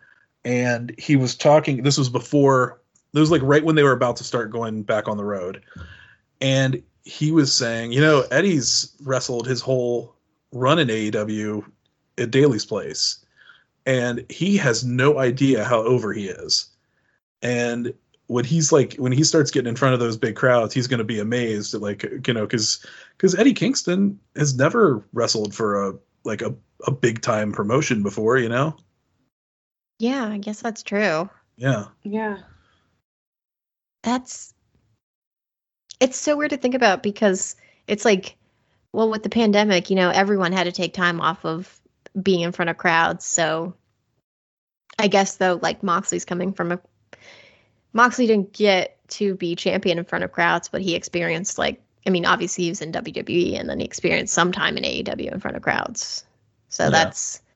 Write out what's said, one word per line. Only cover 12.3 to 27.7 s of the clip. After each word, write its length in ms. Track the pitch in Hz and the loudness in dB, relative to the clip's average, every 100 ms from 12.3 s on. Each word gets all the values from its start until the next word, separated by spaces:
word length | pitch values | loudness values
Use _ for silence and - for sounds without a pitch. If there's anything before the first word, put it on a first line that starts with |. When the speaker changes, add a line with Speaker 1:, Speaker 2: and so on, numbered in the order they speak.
Speaker 1:
Daly's 340 | 135 143 107 - | 4 4 2 -4
place, 580 | 101 69 - - - _ _ - - _ _ 135 | -8 -6 -4 -4 -6 _ _ -20 -20 _ _ 0
and 400 | 127 123 120 - | 0 0 -4 -8
he 280 | - 180 202 | -4 2 2
has 260 | 135 110 123 | 2 0 0
no 340 | 123 139 143 | 2 4 4
idea 440 | 127 131 139 117 104 | 2 2 2 2 2
how 160 | 117 | 2
over 300 | 113 127 107 | 4 2 0
he 140 | 107 95 | -4 -6
is." 380 | - - - - _ _ _ _ _ _ _ | -8 -4 -4 -4 _ _ _ _ _ _ _
And 520 | 120 120 120 120 120 - _ _ - | -4 -2 -2 -4 -6 -10 _ _ -4
when 180 | 123 123 | -2 0
he's, 260 | 165 147 | 2 4
like, 220 | 151 117 - | 4 4 -2
when 160 | 123 | 0
he 120 | 131 | 2
starts 280 | 156 165 139 | 4 4 2
getting 160 | 143 120 | 0 -2
in 80 | 113 | 0
front 200 | 135 123 | 2 2
of 40 | |
those 160 | 117 110 | 0 -2
big 200 | 113 104 | -4 0
crowds, 380 | 127 123 107 | 4 4 2
he's 140 | 135 123 | -2 -2
gonna 160 | 120 | -2
be 160 | 107 110 | -2 -4
amazed 540 | 107 123 117 104 104 | -2 -2 -2 -4 -4
at, 80 | 110 | -6
like, 220 | 101 101 - - 131 | -6 -6 -8 -6 -2
you 80 | |
know, 120 | 113 104 | -2 0
'cause, 380 | 117 107 - - - - - | -2 -2 -4 -8 -20 -20 0
'cause 180 | 190 180 | 2 4
Eddie 180 | 262 | 4
Kingston 640 | - 196 269 - 185 202 - _ - | 4 0 -2 -2 0 0 -2 _ -2
has 200 | 147 127 | 0 2
never 480 | 151 233 185 107 - | 2 4 2 2 -4
wrestled 400 | 117 113 110 104 | -4 -2 0 -4
for 360 | 101 107 101 98 | -2 -2 0 -2
a, 40 | 95 _ _ 117 | -6 _ _ -8
like, 160 | 104 | -6
a, 120 | 110 - _ - - | -6 -10 _ -8 -6
a 60 | |
big 300 | 135 120 113 | 0 0 0
time 300 | - 107 107 | -2 0 0
promotion 520 | 101 104 | -2 0